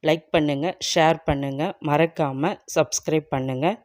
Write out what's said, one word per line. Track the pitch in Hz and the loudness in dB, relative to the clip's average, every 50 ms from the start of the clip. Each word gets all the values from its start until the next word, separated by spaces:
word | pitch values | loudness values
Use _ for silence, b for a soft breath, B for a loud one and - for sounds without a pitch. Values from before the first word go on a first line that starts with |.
| - | 2
லைக் | 156 156 165 - _ | 2 0 0 -2 _
பண்ணுங்க, | - 170 151 147 143 139 143 180 180 _ - | 0 0 2 2 0 0 -2 -4 -4 _ -6
ஷேர் | - - 175 160 160 165 160 - | -2 2 4 4 4 4 2 0
பண்ணுங்க, | - 147 139 139 139 139 135 151 190 - _ - | -2 -2 -2 -2 -4 -4 -4 -4 -4 -4 _ -2
மறக்காம | 151 143 147 160 165 165 - 165 143 131 135 143 180 208 - _ - - | 0 2 2 2 2 0 -2 -4 -2 -2 -2 -4 -4 -4 -6 _ -6 0
சப்ஸ்கிரைப் | 175 156 - - - - - 151 160 151 _ | 0 0 0 -2 -6 -4 0 -2 -2 -2 _
பண்ணுங்க. | - 135 131 131 131 127 139 170 214 226 _ | -4 -4 -2 -2 -4 -2 -2 -2 -2 -4 _